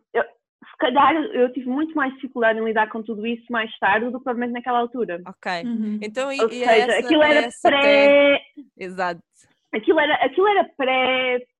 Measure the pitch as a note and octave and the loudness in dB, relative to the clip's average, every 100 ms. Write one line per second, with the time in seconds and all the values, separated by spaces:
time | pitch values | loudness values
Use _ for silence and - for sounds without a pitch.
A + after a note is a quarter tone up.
0 | _ A#3 - _ _ _ - - D#4 B3+ | _ -6 -6 _ _ _ -20 -4 0 4
1 | C#4 D#4+ D4 B3 B3 C4 B3 C4 D#4+ D4+ | 2 2 -2 0 0 0 -6 -4 -4 -2
2 | C4+ C4+ B3+ B3 A3+ A3 A3+ A3 G#3+ A3+ | -4 -6 -12 0 0 0 -2 -2 -2 -4
3 | A3 G#3 A3+ A#3 _ A#3+ A3 - G3+ G#3 | -8 -8 -6 -6 _ -6 -6 -2 0 0
4 | B3 B3+ C4 A#3+ A#3+ B3 B3 A#3+ A#3+ B3+ | -2 -6 -6 -4 -4 -6 -2 -2 -2 -4
5 | G3 F3 F3+ - G3+ F3+ A#3+ A3+ G#3+ G#3+ | -6 -8 -12 -12 -8 -6 -6 -6 -4 -6
6 | G#3+ G#3+ C#4 C4+ A3+ A#3+ B3 A3+ B3 G#3 | -8 -6 -6 -2 -4 -2 2 2 4 0
7 | B3 D4+ D4+ D4 A#3+ - F4 C#4+ C#4+ C#4+ | 2 2 4 2 0 0 0 4 4 6
8 | C#4+ C#4+ C#4+ C#4 - - C4 _ F#3 F#3 | 6 6 4 2 -4 -20 -20 _ -12 -4
9 | F3+ F3 _ _ _ _ _ D4+ - D#4+ | -4 -4 _ _ _ _ _ -4 2 2
10 | D4 D4+ - D#4 G4+ G4 - - C4 C4 | 2 2 0 2 2 2 0 -2 -2 0
11 | B3+ B3+ B3+ B3 B3 | 0 0 -2 -4 -6